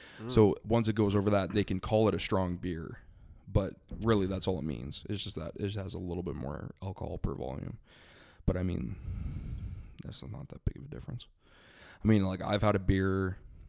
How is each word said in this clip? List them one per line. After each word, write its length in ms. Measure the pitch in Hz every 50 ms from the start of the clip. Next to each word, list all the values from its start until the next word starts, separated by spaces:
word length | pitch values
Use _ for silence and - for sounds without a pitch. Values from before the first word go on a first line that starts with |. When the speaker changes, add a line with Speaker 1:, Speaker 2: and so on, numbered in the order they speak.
| - - - - 107
Speaker 1:
Mm. 80 | 120
Speaker 2:
So 240 | 123 113 107 98 - - -
once 220 | 107 113 117 110
it 80 | 110 107
goes 200 | 110 107 101 101
over 140 | 104 98 104
that, 200 | 104 98 95 85
they 140 | 101 104 98
can 160 | - 95 90
call 280 | - - 110 110 110 104
it 60 | 90
a 60 | 87
strong 360 | - - 104 95 92 90 90
beer. 420 | 87 - 90 82 82 78 - - - - - - - - - - - - - 98
But 220 | 104 98 - - - _ - - - 104
really, 240 | 113 110 101 92 92
that's 180 | 95 90 -
all 140 | 95 92 78
it 40 | 71
means. 400 | 80 67 57 62 71 - - - -
It's 140 | 104 95 -
just 100 | 98 -
that 220 | - 82 - -
it 180 | - 101 98 104
has 200 | 101 95 95 -
a 40 | 90
little 240 | 92 87 85 90 90
bit 140 | - 69
more 340 | - - 69 73 - - - - _
alcohol 380 | 101 98 92 - 85 80 85 -
per 160 | - - -
volume. 440 | - - 67 67 - - 50 - - - - - - - - - - - - - - -
But, 100 | - 92
I 60 | 92 90
mean, 320 | 92 - - - - - - - - - - - - - - - - - - - - - - - - - - -
that's 180 | - - - -
not 260 | - - - 135 -
that 140 | - - -
big 120 | - -
of 80 | - 139
a 40 | 143
difference. 380 | - 64 - - 127 120 - - _ _ _ _ - - - - - - - - - - -
I 40 |
mean, 180 | 107 110 104 95
like, 160 | 95 95 -
I've 220 | - 98 104 101 107
had 140 | 104 101
a 20 | 95
beer, 600 | 92 95 95 95 95 95 95 98 95 95 98 - - - - - -